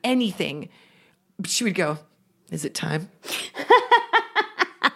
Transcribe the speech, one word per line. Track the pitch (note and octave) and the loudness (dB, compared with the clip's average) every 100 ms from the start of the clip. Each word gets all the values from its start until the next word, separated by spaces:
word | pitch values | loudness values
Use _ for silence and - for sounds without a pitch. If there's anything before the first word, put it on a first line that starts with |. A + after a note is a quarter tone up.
anything, | A#3+ B3+ A3+ - D3+ D3 - - _ _ _ _ _ - | 0 2 2 -2 -4 -6 -12 -18 _ _ _ _ _ -12
she | F#3+ - | -4 -2
would | A#3 | 0
go, | F3 D#3 D3+ - _ _ _ _ | 0 0 -2 -10 _ _ _ _
"Is | E3 | -8
it | D3 | -6
time?" | - D#3+ D#3 F#3+ _ | -4 -4 -4 -6 _
<laughs> | - - - - - A#4+ B4 A#4 A#4 A4 G#4 G#4 G#4 - - - - | -10 -10 -8 -6 4 4 6 2 4 0 0 -2 -4 -2 -4 0 -2